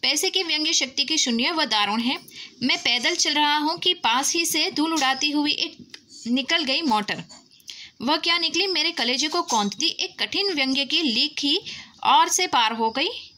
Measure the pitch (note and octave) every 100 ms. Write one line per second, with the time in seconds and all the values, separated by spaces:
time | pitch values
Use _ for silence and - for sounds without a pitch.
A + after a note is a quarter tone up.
0 | B3+ D4 F#4+ F#4 F4 D4+ D#4 D#4+ C4 C4
1 | C#4 D#4 C4+ A#3 C4+ E4 C#4+ G#3+ G3+ G#3+
2 | A#3 D#4+ - - - - B3 E4+ C4+ A#3+
3 | C4 E4+ E4 D4 D4 D4 D4+ E4+ F4+ F4+
4 | A#3 A#3+ C#4+ E4+ E4 D#4+ E4 A#3+ D#4 D#4+
5 | C4+ C4 D4 D4 D4 - E4 - - -
6 | _ - A3+ B3 C4 E4+ C#4 C4+ E4 A#3+
7 | G#3 F3 E3 - _ _ - - - _
8 | A3+ D#4 E4+ E4+ E4 E4 G4 E4+ D#4 E4
9 | A#3 B3+ D4+ F4 - A#3 G3+ - D#4+ -
10 | - - - D#4+ G4+ D#4+ C4+ C4+ C#4 D#4
11 | D#4+ A3 D4 - C#4+ D#4+ - - - -
12 | - C#4 E4 - F4+ C#4 A3 A3+ A3+ A3+
13 | E4+ B4 -